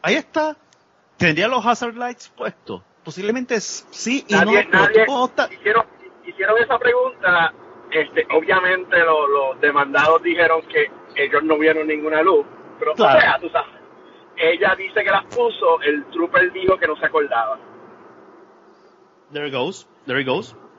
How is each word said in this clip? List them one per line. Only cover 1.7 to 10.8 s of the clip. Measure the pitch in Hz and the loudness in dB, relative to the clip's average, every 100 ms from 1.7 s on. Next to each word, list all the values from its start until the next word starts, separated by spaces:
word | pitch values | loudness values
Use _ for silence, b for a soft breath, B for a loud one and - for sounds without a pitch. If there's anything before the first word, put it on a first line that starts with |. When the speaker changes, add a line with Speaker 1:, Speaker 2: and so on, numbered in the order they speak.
| 233 240 | -2 -4
Speaker 1:
lights | 233 247 247 - _ | -8 -10 -12 -20 _
puestos? | 233 - - 92 _ _ | -12 -12 -16 -16 _ _
Posiblemente | - 175 202 247 247 | -18 -8 -4 -4 -4
s-, | 226 - - - | -6 -6 -14 -16
sí | - - 269 - | -10 -4 -4 0
y | |
Speaker 2:
Nadie, | 202 202 208 | 2 4 2
Speaker 1:
no, | 214 | 2
pero | 190 | 2
Speaker 2:
nadie | 196 220 | 4 4
Speaker 1:
tú | 220 | 4
cuando | 269 247 | 0 -2
estás | - 254 | -2 -4
Speaker 2:
hicieron, | - 403 427 - - - - | -2 0 0 0 -10 -20 -20
hicieron | - - - 233 | -20 -6 0 2
esa | 233 254 | 2 0
pregunta, | 247 247 254 - 185 175 165 - - - - | 2 0 -2 -2 0 2 0 -4 -20 -20 -6
este, | 156 151 170 156 | -4 -2 -4 0
obviamente | 156 165 185 180 185 175 175 | -2 0 0 2 -2 0 2
lo-, | 165 156 147 | 2 2 2
los | 143 135 131 | 0 -2 0
demandados | 147 143 139 147 151 160 | 0 0 0 2 4 2
dijeron | 165 170 165 160 | 2 0 2 0
que | - 156 | -2 -2